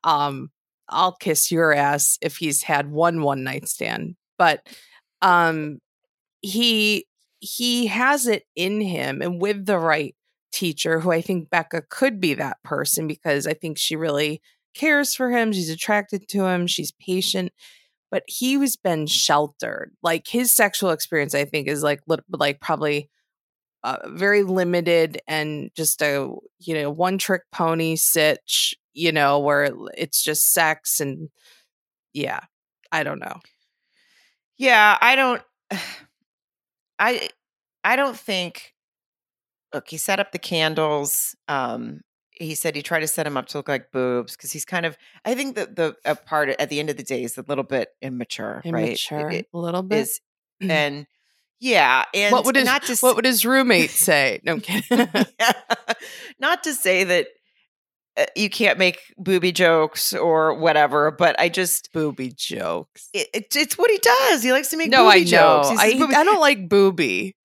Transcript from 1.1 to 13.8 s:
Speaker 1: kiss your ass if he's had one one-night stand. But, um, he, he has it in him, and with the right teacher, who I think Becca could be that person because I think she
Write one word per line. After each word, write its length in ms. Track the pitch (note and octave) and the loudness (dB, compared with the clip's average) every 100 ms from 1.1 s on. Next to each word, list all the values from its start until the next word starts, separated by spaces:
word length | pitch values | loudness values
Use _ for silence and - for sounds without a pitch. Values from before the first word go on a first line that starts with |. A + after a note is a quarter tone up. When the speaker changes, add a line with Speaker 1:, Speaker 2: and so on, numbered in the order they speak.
| F3+ | 0
Speaker 1:
kiss 360 | - D3+ - | -2 0 0
your 220 | E3 E3 | 2 2
ass 440 | C#3+ C#3+ D3 - - | 4 2 2 0 0
if 160 | D#3 - | -4 -4
he's 240 | D#3+ C#3 | -4 -4
had 280 | - D3 C#3+ | -2 -2 -2
one 320 | D3 E3+ E3 | 0 0 2
one-night 440 | C#3+ C#3 C3 C#3 C#3 | -2 -2 -6 -8 -10
stand. 480 | - A1+ A1+ E3 F3 _ _ | -8 -6 -6 -10 -14 _ _
But, 300 | E3+ D3+ - - _ _ _ _ | 2 2 -6 -20 _ _ _ _
um, 580 | F#3+ F3 E3 D#3+ D3+ D3 _ _ _ _ _ _ | 4 4 4 0 -6 -10 _ _ _ _ _ _
he, 680 | G3 G3+ A#3+ A3 G#3+ G#3 - _ _ _ | -8 0 2 2 2 0 -6 _ _ _
he 480 | G3 - A#3+ A#3+ A3+ | -14 -6 -2 0 -2
has 400 | G3+ B3+ D4 B3 | 0 0 0 0
it 160 | G#3 _ - | -2 _ -6
in 260 | F3+ G#3 | -4 -2
him, 400 | G3+ E3+ C3+ C3+ | -4 -4 -4 -4
and 200 | F3 F3 | -6 -4
with 240 | G3+ G3+ G3 | -4 -2 -2
the 120 | F#3+ | 0
right 380 | E3 D#3 C#3 _ _ _ _ | 2 0 -2 _ _ _ _
teacher, 480 | - F3 D3 - D#3+ | -6 -4 -2 -2 0
who 120 | E3+ | 0
I 100 | E3 | -2
think 280 | E3+ F#3 D#3 | -2 -6 -2
Becca 340 | F3 D#3+ E3 - | -4 -2 -8 -10
could 300 | - C4 G#3 | -2 -2 0
be 140 | F3+ C3+ | -2 -2
that 260 | C#3 - | -6 -8
person 440 | - C#3+ C#3 - D#3 | -6 -4 -2 -2 -4
because 400 | D3 E3 C#3+ D3 | -4 -2 -2 -2
I 60 | |
think 240 | D#3 E3 | -6 -8
she 180 | D3+ | -6